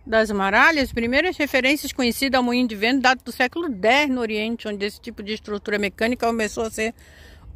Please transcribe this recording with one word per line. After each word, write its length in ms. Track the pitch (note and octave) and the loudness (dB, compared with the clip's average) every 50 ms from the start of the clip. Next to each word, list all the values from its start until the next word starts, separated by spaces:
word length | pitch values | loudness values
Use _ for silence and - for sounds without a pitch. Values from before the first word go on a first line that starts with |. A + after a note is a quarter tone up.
| - | -6
das 240 | - A3 A3 A3 A3 | 2 2 2 2 2
Maralhas, 600 | G#3 G3 F#3+ G3 G3+ A#3 C#4 E4 D#4+ C#4+ C4 - | 0 0 0 2 4 6 6 6 4 2 0 -2
primeiras 440 | - A#3+ A#3 A#3 B3+ C#4+ E4 F#4 - | -2 -4 -2 0 0 0 0 0 -2
referências 560 | - D4 C4+ - B3+ B3 C4 D4+ C#4+ - C4 | -2 -4 0 0 0 2 2 0 0 -2 -8
conhecidas 460 | - - B3+ A#3 A3 - C4+ C4+ B3+ C4 | -4 -2 -2 0 0 0 -2 0 2 2
ao 60 | B3 | 2
moinho 240 | A#3+ A#3+ B3 B3+ A3 | 2 2 0 0 0
de 80 | A3 | -2
vento 260 | G3 G#3+ A#3 C#4 C4+ | 0 0 0 2 4
data 200 | A#3+ B3+ C4 B3+ - | 4 2 2 2 -2
do 80 | B3 | -10
século 360 | - - B3+ B3+ - E4 F4 D#4 | -2 -2 -2 -2 0 -4 -6 -4
dez 400 | A3+ F3+ F#3+ A3 B3+ C#4+ D4+ C#4 | -4 0 4 4 4 4 4 2
no 100 | B3+ B3 | 0 -2
Oriente, 480 | A#3 G#3+ A3 G#3+ G#3+ A3+ A#3 A3+ - G#3+ | -2 -2 -2 -2 -2 -4 -4 -6 -6 -8
onde 160 | G#3 G3 G3+ | -6 -4 -6
esse 160 | G#3 G#3 - | -6 -6 -10
tipo 220 | - A#3+ G#3+ - | -14 -14 -12 -10
de 100 | G3+ G3+ | -8 -8
estrutura 460 | G#3+ - - G#3+ G#3 G3+ - A3 G#3 G3+ | -8 -8 -6 -8 -8 -6 -4 -4 -2 -2
mecânica 480 | G#3 F#3+ - - A3 A#3 B3+ B3 A#3 | -2 -4 -2 -2 -2 -2 0 0 0
começou 380 | A#3 A#3 A3+ G#3+ G3+ - A#3 A3+ | -2 0 0 -2 -4 -2 -4 -6
a 60 | A3 | -4
ser 240 | - A3 A3 A3+ - - - - - - - - - - - - - | -4 -4 -4 -4 -4 -8 -20 -20 -20 -20 -20 -20 -20 -20 -20 -20 -20